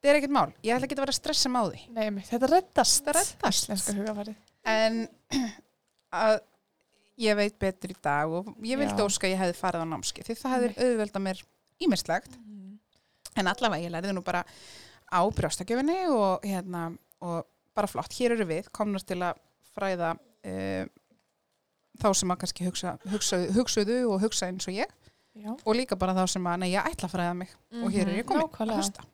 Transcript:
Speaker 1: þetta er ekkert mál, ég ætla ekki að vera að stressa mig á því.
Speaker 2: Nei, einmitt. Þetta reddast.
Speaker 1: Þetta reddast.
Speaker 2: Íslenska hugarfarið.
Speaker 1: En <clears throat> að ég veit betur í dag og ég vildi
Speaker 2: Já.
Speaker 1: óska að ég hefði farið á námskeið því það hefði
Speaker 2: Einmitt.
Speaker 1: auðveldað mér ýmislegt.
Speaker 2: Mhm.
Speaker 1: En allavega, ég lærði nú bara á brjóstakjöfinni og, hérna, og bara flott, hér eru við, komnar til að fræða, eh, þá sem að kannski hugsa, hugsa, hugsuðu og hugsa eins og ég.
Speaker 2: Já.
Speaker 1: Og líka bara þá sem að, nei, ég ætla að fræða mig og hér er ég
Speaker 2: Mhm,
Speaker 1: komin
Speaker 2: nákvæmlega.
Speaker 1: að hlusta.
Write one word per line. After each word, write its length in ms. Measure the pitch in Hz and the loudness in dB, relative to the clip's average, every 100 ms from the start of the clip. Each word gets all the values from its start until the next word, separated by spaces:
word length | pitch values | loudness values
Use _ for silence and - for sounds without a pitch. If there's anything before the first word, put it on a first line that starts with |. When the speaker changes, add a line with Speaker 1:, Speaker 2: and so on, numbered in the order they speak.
Speaker 1:
þetta 80 | 277 | 6
er 80 | 294 | 4
ekkert 160 | 269 277 | 4 2
mál, 160 | 175 - | 2 0
ég 140 | 220 240 | 0 0
ætla 140 | 262 | 0
ekki 80 | 277 | -2
að 60 | 269 | -2
vera 80 | 269 | -2
að 40 | |
stressa 280 | - 302 269 | -2 0 2
mig 120 | 247 | 2
á 20 | 202 | 0
því. 140 | - - | -2 -10
Speaker 2:
Nei, 100 | 226 214 | -2 -2
einmitt. 180 | 202 - | -2 -4
Þetta 220 | 240 262 | 0 6
reddast. 480 | 339 370 - 233 - | 6 4 2 4 4
Speaker 1:
Þetta 160 | - 302 | 4 2
reddast. 480 | 392 - - - | 0 0 0 0
Speaker 2:
Íslenska 320 | - 202 - 202 | 0 -2 -2 -2
hugarfarið. 400 | 208 208 208 214 _ _ 233 | -2 -6 -8 -12 _ _ 0
Speaker 1:
En 420 | 220 220 226 226 - _ | 2 2 0 -6 -10 _
<clears throat> 160 | 269 233 - _ _ _ _ _ | -2 -2 -6 _ _ _ _ _
að 280 | - 220 214 _ _ _ _ _ _ _ - | 0 4 4 _ _ _ _ _ _ _ -2
ég 200 | 220 208 | 2 4
veit 180 | 208 208 | 2 0
betur 340 | 196 190 190 | -2 -2 -10
í 40 | 185 | -6
dag 260 | 147 147 156 | 0 0 0
og 220 | 165 208 - | -2 -6 -10
ég 200 | 220 262 | -4 -2
vildi 200 | 285 202 | 0 2
Speaker 2:
Já. 60 | 202 | 0
Speaker 1:
óska 200 | - 190 | 2 0
að 60 | 190 | 0
ég 20 | |
hefði 160 | 185 175 | 0 -2
farið 300 | 185 170 165 | -4 -2 -4
á 60 | |
námskeið 340 | 151 - - - | -4 -6 -8 -10
því 80 | 226 | -8
það 180 | 262 254 | -2 0
hefði 120 | 240 | 0
Speaker 2:
Einmitt. 160 | 202 | 0
Speaker 1:
auðveldað 420 | 254 233 214 202 190 | 0 2 -2 -2 -4
mér 160 | 190 - _ _ _ | -6 -10 _ _ _
ýmislegt. 540 | 339 190 - 175 - 254 | 2 2 2 -2 -2 -20
Speaker 2:
Mhm. 360 | 220 208 190 208 _ _ _ _ - - | -18 -18 -16 -20 _ _ _ _ -10 -2
Speaker 1:
En 120 | 190 | 0
allavega, 360 | 196 233 160 | 2 0 0
ég 80 | 175 | -4
lærði 220 | 170 190 | -6 -4
nú 100 | 190 | -4
bara 200 | 185 175 175 - - - - - _ | -2 -4 -6 -14 -20 -20 -20 -20 _
á 80 | 180 | 2
brjóstakjöfinni 800 | 196 - 156 - 185 233 277 359 370 | 2 2 -2 -2 -2 0 2 2 2
og, 340 | 254 196 185 | 2 2 2
hérna, 400 | 202 190 185 175 165 165 _ _ | -2 -4 -4 -6 -6 -8 _ _
og 240 | 175 170 - _ _ - | -6 -6 -6 _ _ -2
bara 100 | 202 | 0
flott, 260 | - - | -2 -6
hér 220 | - 247 233 | 0 0 2
eru 100 | 185 | 0
við, 220 | 156 208 | -2 -6
komnar 300 | - 208 196 | -4 -2 -2
til 160 | - 185 | -4 -4
að 200 | 180 - _ _ _ - | -4 -6 _ _ _ -6
fræða, 360 | 196 185 165 165 _ _ | -4 -2 -2 -4 _ _
eh, 420 | 196 185 95 95 95 _ _ _ _ _ _ _ _ _ _ - | -10 -6 -4 -4 -6 _ _ _ _ _ _ _ _ _ _ -2
þá 120 | 214 | 2
sem 160 | 190 185 | 2 2
að 100 | 180 | -2
kannski 260 | 185 - 180 | -4 -4 -4
hugsa, 300 | - 180 - 190 | -4 -6 -8 -6
hugsa, 300 | 208 - 180 180 | -2 0 0 2
hugsuðu 440 | 196 247 - 202 247 247 | 2 2 2 2 2 2
og 100 | 196 | 2
hugsa 260 | 214 - 180 | 0 0 -4
eins 200 | 185 - | -4 -6
og 60 | 185 | -4
ég. 140 | 403 - _ _ _ 214 | -4 -8 _ _ _ -14
Speaker 2:
Já. 140 | 208 226 - | -10 -6 0
Speaker 1:
Og 80 | 226 | 2
líka 220 | 254 185 | 2 0
bara 160 | 185 | 2
þá 140 | 185 185 | 2 2
sem 140 | 196 180 | 2 0
að, 140 | 175 | 0
nei, 100 | 185 | 0
ég 140 | 185 302 | 0 0
ætla 240 | 339 180 | -2 -4
að 40 | 175 | -2
fræða 200 | 175 175 | -2 -2
mig 120 | 185 - _ | -8 -14 _
og 160 | 233 233 | -4 0
hér 160 | 208 202 | 2 2
er 100 | 190 | 0
ég 60 | 240 | 2
Speaker 2:
Mhm, 20 | |
Speaker 1:
komin 160 | 359 320 | 2 2
Speaker 2:
nákvæmlega. 220 | - 226 | 0 -2
Speaker 1:
að 140 | 226 | 0
hlusta. 200 | 302 - - | -2 -4 -20